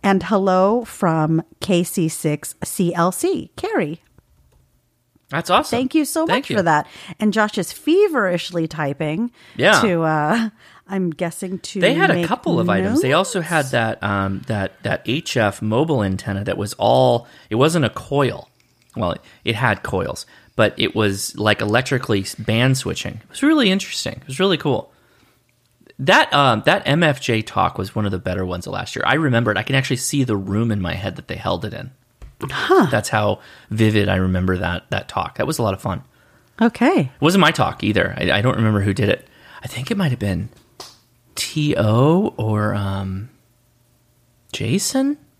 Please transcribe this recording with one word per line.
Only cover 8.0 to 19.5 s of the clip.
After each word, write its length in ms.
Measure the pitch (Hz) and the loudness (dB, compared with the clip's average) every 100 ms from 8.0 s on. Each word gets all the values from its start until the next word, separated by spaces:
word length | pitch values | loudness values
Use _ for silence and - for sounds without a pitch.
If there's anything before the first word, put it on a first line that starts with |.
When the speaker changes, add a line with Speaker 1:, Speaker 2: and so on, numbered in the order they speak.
| 415 294 196 175 - 175 160 | 4 2 0 -2 -4 -4 -4
Speaker 1:
typing 640 | 160 147 139 156 160 240 _ - - | -4 -4 -2 -4 -2 -6 _ -18 0
Speaker 2:
Yeah. 240 | 151 190 | 4 4
Speaker 1:
to, 220 | 220 170 | 4 2
uh, 480 | 160 156 151 226 226 _ - - - | 0 0 0 0 -2 _ -20 -20 -8
I'm 240 | 196 180 | -4 -4
guessing 480 | 160 170 - 185 185 | -4 -8 -6 -10 -10
to 220 | - 202 | -8 0
Speaker 2:
They 140 | 180 | 0
had 160 | 294 381 | 2 2
a 40 | |
Speaker 1:
make 120 | 175 170 | 2 0
Speaker 2:
couple 320 | 226 339 127 | -2 0 0
of 100 | 90 | 2
items. 320 | 95 95 262 | 0 2 0
They 120 | 131 | 2
also 260 | 151 185 190 | 2 0 -2
Speaker 1:
notes. 80 | 160 | -2
Speaker 2:
had 160 | 165 135 | -2 0
that, 280 | 127 113 - | -2 -2 -2
um, 380 | 101 101 98 98 - | -2 0 0 -4 -4
that, 340 | 107 98 - | -4 -4 -6
that 180 | 107 92 - | -6 -4 -2
H 300 | 135 - 123 | -4 -2 0
F 240 | 104 - | 0 0
mobile 440 | 107 110 160 139 | -2 0 2 2
antenna 400 | 101 95 - 95 | 0 -2 -4 -4
that 120 | 101 - | -4 -4
was 180 | 101 | -4
all, 520 | - 110 127 127 120 - - - | 0 2 6 6 2 -2 -20 -4
it 60 | 110 | 2
wasn't 280 | 147 170 | 4 4
a 60 | 120 | 0
coil. 580 | - - 139 131 - - _ _ _ _ | -2 -4 0 0 -2 -14 _ _ _ _
Well, 220 | - 87 - - - | -4 -4 -4 -10 -8
it 120 | - | -4